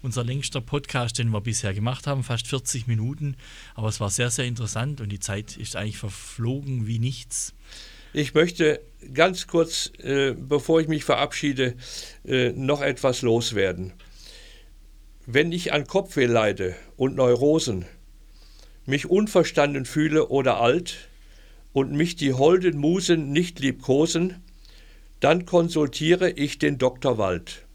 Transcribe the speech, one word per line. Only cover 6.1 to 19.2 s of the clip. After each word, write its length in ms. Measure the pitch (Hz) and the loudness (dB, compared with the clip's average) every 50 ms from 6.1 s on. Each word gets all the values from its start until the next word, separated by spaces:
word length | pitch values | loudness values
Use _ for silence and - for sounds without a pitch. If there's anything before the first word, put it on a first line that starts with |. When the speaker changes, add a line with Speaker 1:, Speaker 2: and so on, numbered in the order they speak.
| 92 - - - - - 113 117 131 139 139 139 131 123 107 | -10 -10 -16 -16 -8 -4 -4 -4 -4 -4 -6 -6 -4 -4 -4
Speaker 1:
wie 140 | 107 117 110 | -4 -2 -2
nichts. 560 | 117 131 131 120 120 - - - - - - - - - - - - - - - - - - | -2 -2 -4 -6 -12 -10 -8 -8 -8 -8 -12 -18 -20 -20 -20 -18 -18 -20 -20 -20 -20 -8 -4
Speaker 2:
Ich 220 | 147 151 123 - | -4 -4 2 4
möchte 440 | 151 170 175 175 - 170 151 151 - - - - - - - | 4 4 4 2 2 2 2 2 0 -6 -18 -20 -20 -20 -10
ganz 360 | 131 139 165 190 185 180 - | 2 4 4 4 2 -4 -10
kurz, 440 | - - 170 165 165 - - - - - - - | -2 2 2 2 2 0 -6 -6 -6 -10 -12 -6
äh, 320 | 123 139 139 139 135 117 | -2 0 2 2 0 0
bevor 420 | - 131 131 147 147 - - 160 165 | -4 -4 -2 -2 -2 2 4 4 4
ich 60 | 160 | 4
mich 160 | 151 160 147 - | 2 -2 -2 2
verabschiede, 680 | - 139 113 139 151 - - - 143 139 127 131 127 120 - - - - - - - - - - | 0 2 2 2 -2 -2 -2 -2 -2 0 0 0 -2 -2 -6 -14 -14 -14 -14 -14 -14 -18 -18 -6
äh, 260 | - 135 127 123 123 | -2 0 2 2 2
noch 300 | - 127 135 131 147 147 | 0 -2 0 0 0 0
etwas 420 | 139 139 135 - - 135 123 - - | 0 -2 -2 0 0 0 0 2 2
loswerden. 720 | 120 113 117 117 - 117 101 98 95 87 87 92 95 - - - - - - - - - - - - - - - - - - - - - - - - - - - | 2 2 2 2 0 0 0 0 0 0 -4 -8 -10 -12 -16 -20 -20 -20 -20 -20 -20 -20 -20 -20 -20 -20 -20 -20 -20 -20 -20 -20 -20 -20 -20 -20 -20 -20 -20 -16
Wenn 260 | - 113 135 165 170 | 0 2 2 2 2
ich 220 | 165 180 175 - - | -2 -4 -4 -2 -2
an 140 | 147 139 | -2 -2
Kopfweh 400 | - - 190 196 - - 147 131 | 0 -2 -2 -2 0 0 2 2
leide 480 | 120 117 113 110 104 101 90 95 90 87 - - - - | 4 4 4 4 2 0 0 -4 -6 -6 -8 -16 -20 -4
und 200 | - 131 131 135 | -2 -2 -2 2
Neurosen, 680 | 131 131 123 123 117 131 147 156 160 151 131 107 92 87 - - - - - - - - - - - - - - - - - - - - | 2 4 4 4 4 4 4 4 2 2 0 -4 -4 -6 -10 -14 -20 -20 -20 -20 -20 -20 -20 -20 -20 -20 -20 -20 -20 -20 -20 -20 -16 -6
mich 220 | - 135 143 - | -4 -2 -2 2
unverstanden 800 | - 180 196 | 4 4 4